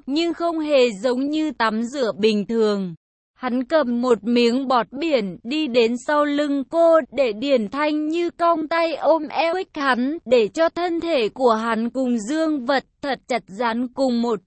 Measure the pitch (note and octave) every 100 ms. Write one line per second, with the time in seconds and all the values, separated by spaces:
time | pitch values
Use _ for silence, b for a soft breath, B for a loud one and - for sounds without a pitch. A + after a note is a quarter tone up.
0 | C4 D4 E4+ D#4 E4+ D#4+ D4+ C#4 B3 F#3+
1 | B3 B3+ C#4 D#4 D#4 - A3+ A3 A#3 C#4+
2 | A3 F#3 A3 G#3 G3+ A3+ G#3+ G3+ F#3 D#3+
3 | _ _ _ - B3+ B3 B3 D#4+ B3 A#3+
4 | B3+ A3+ G#3 A#3+ A#3 B3+ C4 B3+ - B3+
5 | E4 C4 G3 E3+ A3+ D4+ D4+ A#3+ A3+ A#3+
6 | - D4+ D4 C#4+ D4 C#4 C4 E4 E4+ D#4+
7 | B3+ A#3+ B3 G#3 C#4+ B3+ G3+ C#4 D4+ D4+
8 | D4+ E4+ F4 - E4+ E4 D#4 E4 E4 D4
9 | C#4 D#4+ D4+ - E4 F#4 F#4+ D#4 C#4 A#3
10 | C4 E4 A3+ B3 G3+ D#4 E4 E4+ F4 E4+
11 | E4 D4 G3+ - B3+ A3 A3+ A3 A#3 C4
12 | B3+ A#3+ G#3 D#4 D#4+ D4 A#3+ C4+ - -
13 | C#4+ B3 - A#3 - G3 A#3+ A3+ B3 B3
14 | C4+ A#3 A#3 G#3+